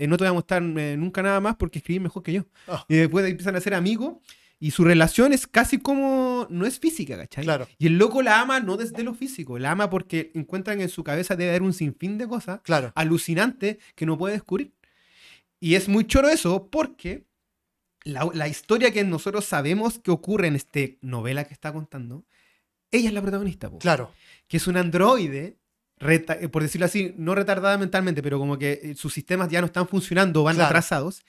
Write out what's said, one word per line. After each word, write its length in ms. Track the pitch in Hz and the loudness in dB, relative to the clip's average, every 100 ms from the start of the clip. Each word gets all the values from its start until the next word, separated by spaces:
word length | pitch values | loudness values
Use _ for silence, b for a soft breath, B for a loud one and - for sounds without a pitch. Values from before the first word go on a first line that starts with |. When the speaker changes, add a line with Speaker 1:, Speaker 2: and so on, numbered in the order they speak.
Speaker 1:
"Eh, 40 | 147 | 2
no 120 | 175 | 2
te 60 | |
voy 40 | 190 | 2
a 40 | |
mostrar, 280 | 175 - 185 | 0 0 -2
eh, 340 | 170 156 147 147 | -2 -2 -4 -4
nunca 240 | 180 190 | -4 -2
nada 180 | 190 196 | 0 0
más 160 | 202 226 | 0 -2
porque 220 | 170 151 | -4 -6
escribís 240 | - 180 | -4 -4
mejor 200 | 180 190 | -4 -6
que 120 | 165 | -6
yo". 100 | 190 - b b | -6 -6 b b
Speaker 2:
Ah. 160 | 160 - | -10 2
Speaker 1:
Y 100 | 160 | 4
después 280 | 160 180 190 | 4 4 0
empiezan 300 | 180 190 180 | -2 -4 -2
a 40 | |
ser 100 | 196 | -2
amigos. 440 | 190 185 226 269 - b b b b | 0 0 0 -4 -6 b b b b
Y 140 | 151 | -4
su 120 | - | 4
relación 480 | 170 165 160 - 269 | 6 8 6 6 6
es 140 | 262 - | 4 2
casi 320 | 226 254 277 | 2 2 0
como... 680 | - 277 269 262 254 247 - | 0 0 2 2 0 -2 -4
No 160 | 175 214 | -4 -4
es 120 | 254 | -2
física, 380 | 320 320 135 95 | -2 -2 -6 -8
¿cachai? 260 | - - | -10 -6
Speaker 2:
Claro. 220 | 160 143 123 _ | -2 -2 -4 _
Speaker 1:
Y 80 | 160 | 4
el 100 | 170 | 6
loco 240 | 220 262 | 4 4
la 180 | 247 214 | 4 4
ama 220 | 254 262 | 4 0
no 160 | 196 202 | 0 -4
desde 260 | 226 226 | -4 -6
lo 120 | 240 | -8
físico, 440 | 233 262 - 127 120 | -6 -8 -8 -10 -6
la 120 | 135 | -2
ama 180 | 180 208 | 0 0
porque 420 | 185 185 165 156 | -2 -2 -6 -4
encuentran 480 | 160 143 190 202 202 | -8 -6 -6 -4 -4
en 80 | 180 | -4
su 120 | - | -6
cabeza 340 | 156 151 180 180 | -4 -4 -2 -2
debe 160 | 175 | 0
haber 100 | 175 | 0
un 100 | 190 | 0
sinfín 460 | 180 151 - 180 214 | 0 -4 -4 -8 -6
de 100 | 240 | -6
cosas 320 | 240 - 196 | -6 -8 -10
Speaker 2:
Claro. 280 | - 151 123 | -2 -2 0
Speaker 1:
alucinantes 840 | 156 160 165 - 165 240 - 202 214 b | -2 0 0 0 0 0 0 -4 -6 b
que 100 | - | -6
no 140 | 160 156 | -4 -2
puede 160 | 190 | -2
descubrir. 400 | 208 - 190 285 _ b b b b b b b _ | -4 -4 -6 -6 _ b b b b b b b _
Y 160 | 165 | 2
es 140 | 185 196 | 2 4
muy 160 | 208 220 | 2 4
choro 220 | 269 285 | 4 4
eso 400 | 311 175 185 190 | 4 2 -2 -2
porque 540 | 302 311 - 175 - - _ _ _ _ _ _ _ | -4 -4 -6 -12 -12 -16 _ _ _ _ _ _ _
la, 240 | 147 131 165 | -12 -4 -4
la 120 | 165 151 | -4 -6
historia 440 | 147 - 226 247 | -8 -2 2 2
que 120 | 208 | 2
nosotros 420 | 196 160 196 190 - | -2 -2 -4 -6 -4
sabemos 520 | 156 139 202 226 226 | -2 0 0 -2 -4
que 100 | - | -2
ocurre 380 | 165 185 208 170 | -2 0 0 0
en 80 | 143 | -2
esta 240 | - 147 135 131 | -4 -4 -4 -6
novela 440 | 131 123 117 139 | -10 -6 -4 -6
que 100 | 143 | -8
está 180 | 143 151 | -12 -12
contando, 520 | 156 151 139 120 143 - _ _ _ _ _ _ | -12 -12 -14 -14 -16 -20 _ _ _ _ _ _
ella 180 | 247 226 | 0 2
es 60 | |
la 80 | 208 | 0
protagonista, 480 | 196 196 196 - 107 | -2 -4 -4 -6 -12
po. 80 | 90 | -4
Speaker 2:
Claro. 340 | 175 143 117 b b b b | 0 0 -2 b b b b
Speaker 1:
Que 100 | 170 | -2
es 80 | 185 | 0
un 100 | 180 | 0
androide, 800 | 170 175 208 254 156 139 175 - _ _ _ _ | 2 4 4 4 0 -6 -10 -14 _ _ _ _
reta-, 400 | 139 165 160 160 | 2 2 2 -6
eh, 80 | 165 | -4
por 140 | 156 | -2
decirlo 240 | 151 165 175 | -2 0 0
así, 280 | 208 185 175 | 0 -4 -4
no 160 | 160 | -2
retardada 420 | 196 202 185 196 202 | 0 0 0 2 0
mentalmente, 460 | 190 190 185 147 | 0 0 0 -2
pero 160 | 143 139 | -2 -2
como 200 | 143 143 | -2 -2
que, 220 | 143 143 | -2 -4
eh, 120 | 151 139 | -8 -10
sus 160 | 151 | -8
sistemas 360 | - - 180 180 | -8 -4 -2 0
ya 100 | 170 | 0
no 60 | 175 | 0
están 200 | 180 175 | 0 0
funcionando, 560 | 196 185 175 196 160 | -2 0 2 4 4
van 120 | 151 165 | 2 4
Speaker 2:
Claro. 120 | 151 | 4
Speaker 1:
atrasados. 540 | 160 - 151 156 - | 4 2 -2 -4 -8